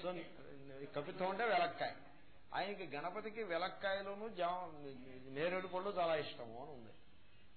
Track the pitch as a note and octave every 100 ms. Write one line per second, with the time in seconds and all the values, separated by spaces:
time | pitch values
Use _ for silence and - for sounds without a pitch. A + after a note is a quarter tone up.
0 | E3 F3 E3 C#3+ C#3 C#3+ C#3 C3+ C#3 D3
1 | D3 F3+ F#3 G3 A#3 F3+ E3+ - C3 -
2 | - - - - - C#3 F#3 G3 F3 C#3+
3 | E3+ G3 G#3+ G#3+ G#3 E3 F3+ - G3 G3
4 | G3 G3+ A3+ F#3 F3 F3+ F3 D3+ C#3+ B2+
5 | C3 B2+ C3+ C3+ D#3+ F#3 F#3 F3+ G3 F#3
6 | E3 D#3 C3+ - A#2 A#2 D3 C3+ A2 -
7 | - - - - -